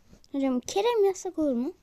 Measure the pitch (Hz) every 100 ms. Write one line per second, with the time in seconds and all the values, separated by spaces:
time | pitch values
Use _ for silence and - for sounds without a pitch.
0 | - - - 277 269 247 - 392 453 466
1 | 392 370 381 330 302 233 277 381